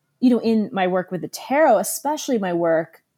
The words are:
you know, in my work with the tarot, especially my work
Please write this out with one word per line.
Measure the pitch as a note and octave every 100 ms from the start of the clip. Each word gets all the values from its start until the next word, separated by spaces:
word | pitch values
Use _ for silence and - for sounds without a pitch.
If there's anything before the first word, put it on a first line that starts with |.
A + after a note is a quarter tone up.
| _ _
you | B3+
know, | A#3
in | A3+ A3 G#3
my | G3 F#3
work | F#3 F3+
with | F3+
the | D#3+
tarot, | - - C#4 D#4 G#3
especially | G3 - C#4 D4+ - B3
my | F#3+
work | F3 E3+ D#3+ E3 _ _